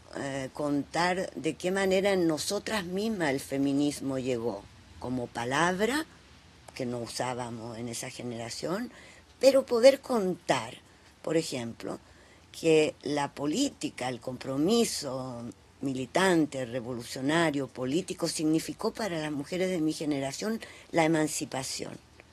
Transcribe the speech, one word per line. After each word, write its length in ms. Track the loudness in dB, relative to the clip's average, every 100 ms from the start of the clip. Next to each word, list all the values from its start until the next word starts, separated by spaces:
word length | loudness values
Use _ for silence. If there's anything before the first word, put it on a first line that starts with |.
| -10 -8
eh, 320 | -6 -6 -6
contar 800 | -4 0 0 0 0 2 0 -4 -4
de 180 | -4 -2
qué 140 | -2
manera 440 | 0 2 4 4
en 120 | 4 2
nosotras 600 | 2 -2 -4 -2 -4 -2
mismas 440 | -4 -2 0 0
el 120 | 0
feminismo 760 | -2 0 2 2 2 0 -4 -4
llegó 460 | -2 -2 -2 -6 -10 -20 -20 -12
como 300 | -6 -4 -4
palabra 800 | -6 0 2 2 2 0 0 -4 -12 -20 -20 -20 -20 -16
que 140 | -6 -4
no 120 | -4
usábamos 800 | -6 -4 -2 -2 -6 -8 -10 -8
en 120 | -8
esa 200 | -8 -10
generación, 800 | -8 -8 -8 -8 -6 -4 -4 -6 -12 -20 -20 -20 2
pero 280 | 6 6 4
poder 340 | 6 8 8
contar, 760 | 4 0 0 0 0 0 0 -8 -18 -20 -20 -10
por 140 | -2 0
ejemplo, 640 | 0 -4 -6 -8 -10 -10 -14 -20 -20 -20 -20 0
que 380 | 6 6 6 0
la 300 | -2 -2 -2
política, 760 | -2 -2 0 -2 -2 -8 -4 -4
el 140 | -4
compromiso 1200 | -8 -8 -4 0 4 4 4 0 -4 -6 -6 -8 -12 -14 -20 -8
militante, 840 | -4 -4 -2 2 4 4 2 -2 -6
revolucionario, 1000 | -6 -6 -8 -8 -4 0 2 2 0 -4
político, 640 | -4 -2 -2 -2 -4 -4
significó 640 | 0 2 2 0 -4 -4
para 280 | -4 -4 -4
las 120 | -4
mujeres 380 | -4 -4 -2 0
de 120 | 0
mi 100 | 0
generación 680 | 0 -2 -2 -2 -4 -4 -4 -8 -18 -2
la 120 | 4
emancipación. 880 | 6 4 2 -2 -4 -6 -6 -8 -10 -12 -18 -20 -20